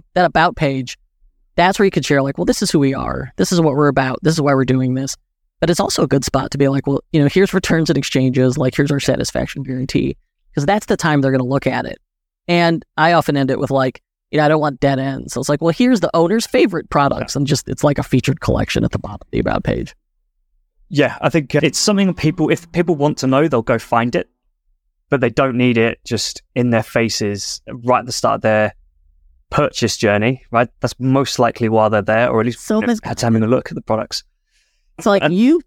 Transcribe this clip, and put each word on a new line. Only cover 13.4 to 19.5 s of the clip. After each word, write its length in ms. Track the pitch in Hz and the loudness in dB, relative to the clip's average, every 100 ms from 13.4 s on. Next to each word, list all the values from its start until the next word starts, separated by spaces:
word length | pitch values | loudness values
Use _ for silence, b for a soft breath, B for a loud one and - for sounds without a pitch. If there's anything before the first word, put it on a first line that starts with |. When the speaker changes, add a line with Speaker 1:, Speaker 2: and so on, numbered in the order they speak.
| 135 | 0
Speaker 1:
it 80 | 131 | -2
with, 120 | 131 | -2
like, 300 | 135 131 - _ _ _ | -2 -2 -4 _ _ _
you 60 | 147 | 0
know, 80 | 151 | 2
"I 20 | |
don't 140 | 156 | 2
want 180 | 151 139 | 0 -2
dead 200 | 139 135 | -2 0
ends." 340 | 135 135 123 | -4 -6 -8
So 80 | - | -6
it's 80 | 135 | -4
like, 120 | 147 | -2
"Well, 120 | 165 | 0
here's 260 | 165 247 247 | 2 2 2
the 100 | 165 | 2
owner's 320 | 165 165 220 - | 2 2 0 0
favorite 440 | 262 269 175 - | 2 2 0 -2
products." 460 | 151 139 - 117 139 | 0 0 0 -4 -4
Speaker 2:
Yeah. 40 | |
Speaker 1:
And 80 | 139 | -2
just, 200 | 147 - | -2 -4
it's 160 | - | -2
like 160 | 147 143 | 0 0
a 40 | |
featured 360 | - 131 - 127 | 0 0 0 -2
collection 460 | - 113 107 - 110 | -2 -2 -2 -2 -2
at 60 | |
the 60 | - | -4
bottom 200 | - 104 | -8 -14
of 100 | - | -6
the 80 | - | -4
about 260 | - | -2